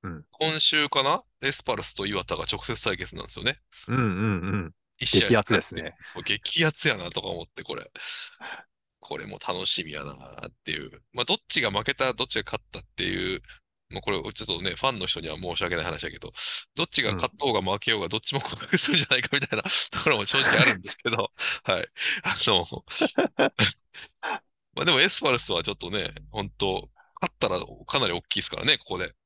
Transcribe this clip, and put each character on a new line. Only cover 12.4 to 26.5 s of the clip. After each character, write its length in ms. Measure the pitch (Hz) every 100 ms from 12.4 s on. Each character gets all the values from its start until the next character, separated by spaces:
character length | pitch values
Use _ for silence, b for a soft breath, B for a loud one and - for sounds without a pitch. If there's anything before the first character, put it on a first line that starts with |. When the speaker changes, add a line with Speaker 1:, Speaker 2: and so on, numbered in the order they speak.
Speaker 2:
勝 160 | 101 110
っ 40 | _
た 80 | -
っ 20 | - -
て 80 |
い 320 | 92 92 92 95
う、 40 | B B _ _ _
ま 100 | 95
あ、 0 |
こ 80 | 101
れ、 100 | 98
ち 60 | 90
ょ 180 | -
っ 20 | -
と 140 | 87
ね、 140 | 92
フ 100 | -
ァ 60 | 135
ン 80 | 117
の 80 | 90
人 140 | -
に 80 | 82
は 80 | 78
申 180 | 90 82
し 60 |
訳 140 | 92 87
な 60 |
い 20 |
話 180 | 82 80
だ 80 | 82
け 80 | 80
ど、 140 | - B B B B
ど 80 | -
っ 60 | 170
ち 140 | -
が 120 | 110
勝 180 | 95 - -
と 80 | 139
う 60 |
が 80 | 110
負 160 | 92 101
け 140 | -
よ 60 | 110
う 20 |
が、 60 | 85
Speaker 1:
う 20 |
ん。 20 |
Speaker 2:
ど 80 | 110
っ 20 |
ち 140 | -
も 60 | 139
降 160 | - -
格 200 | - 190
す 140 | -
る 60 | 269
ん 40 |
じ 60 | -
ゃ 40 |
な 60 | 127
い 40 |
か 80 | -
み 80 | 139
た 160 | 131 107
い 20 |
な 60 |
<laughs> 240 | 196 - -
と 100 | -
こ 100 | -
ろ 80 | 123
も 80 | 101
正 140 | 139
直 180 | 135 107
あ 60 |
る 120 | 123 101
ん 60 |
で 80 | 90
す 80 | -
け 100 | 123
ど、 200 | 113 104 - -
<laughs> 160 | -
は 160 | - 92
い。 80 | - B B B
あ 120 | - -
の、 220 | - 95 85
<laughs> 180 | - - - - - 339 - 269 - 107 - _ B B _ B B _ _ _
ま 80 | -
あ、 20 |
で 80 | 151
も 80 | 143
エ 80 | 180
ス 140 | -
パ 100 | -
ル 60 | 123
ス 140 | -
は 100 | 87
ち 80 | 85
ょ 40 |
っ 20 | 101
と 120 | 87
ね、 220 | 101 90 - -
本 200 | 107 101